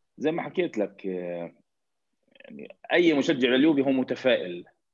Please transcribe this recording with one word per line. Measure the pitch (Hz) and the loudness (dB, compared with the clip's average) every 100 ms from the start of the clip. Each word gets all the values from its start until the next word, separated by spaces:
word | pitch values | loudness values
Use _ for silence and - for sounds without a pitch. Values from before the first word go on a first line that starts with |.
| _ - | _ -6
زي | 139 | -4
ما | 165 | -4
حكيت | 151 185 175 110 | -6 -4 -4 -2
لك، | 98 - 98 | -6 -6 -8
آه، | 90 87 87 85 _ _ _ _ _ _ _ _ | -8 -6 -8 -10 _ _ _ _ _ _ _ _
يعني | _ - - 113 - - | _ -20 -18 -18 -18 -4
أي | 170 170 | 2 4
مشجع | 147 135 139 123 | 4 2 2 2
لليوفي | 127 160 143 | 4 4 2
هو | 135 | 2
متفائل، | 131 123 127 131 117 90 87 - _ _ | 0 -2 -2 2 0 0 -10 -14 _ _